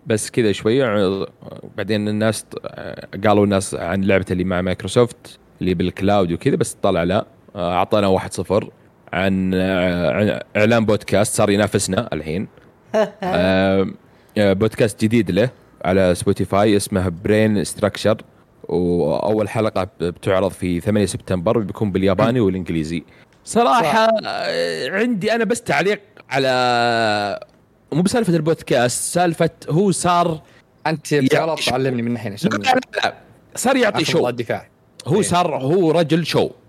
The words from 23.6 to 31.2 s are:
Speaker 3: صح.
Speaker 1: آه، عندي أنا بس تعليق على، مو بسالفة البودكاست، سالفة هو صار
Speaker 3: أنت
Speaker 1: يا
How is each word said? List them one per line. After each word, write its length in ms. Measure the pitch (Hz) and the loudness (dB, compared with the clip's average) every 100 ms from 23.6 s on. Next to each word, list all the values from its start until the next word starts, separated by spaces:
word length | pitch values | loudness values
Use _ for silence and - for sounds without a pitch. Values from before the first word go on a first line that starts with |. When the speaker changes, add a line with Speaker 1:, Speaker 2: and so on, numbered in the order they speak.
| 240 254 226 220 220 | 2 2 2 2 2
Speaker 3:
صح. 60 | 226 - | 0 -2
Speaker 1:
آه، 640 | 180 175 165 170 160 131 | -6 -4 -4 -4 -4 -6
عندي 460 | 190 240 226 208 233 | -2 -2 -2 -2 0
أنا 80 | |
بس 180 | 220 233 | 0 -2
تعليق 400 | - 143 175 208 - - - | -2 0 0 -2 -6 -20 -6
على، 1120 | 131 135 127 123 120 120 117 113 104 101 95 - _ _ _ _ | -2 0 2 2 2 2 2 0 0 -2 -6 -12 _ _ _ _
مو 100 | 139 | -2
بسالفة 340 | 180 247 196 170 | 0 0 0 0
البودكاست، 800 | 156 156 - 143 120 - - | 0 -2 0 0 0 -2 -4
سالفة 360 | 170 180 160 165 - - | 0 0 0 -2 -2 -4
هو 220 | 151 202 | 0 2
صار 500 | 170 175 175 170 156 - - _ _ 151 | 0 0 2 0 -2 -10 -20 _ _ -4
Speaker 3:
أنت 240 | 165 - | -4 -2
Speaker 1:
يا 280 | 147 | 0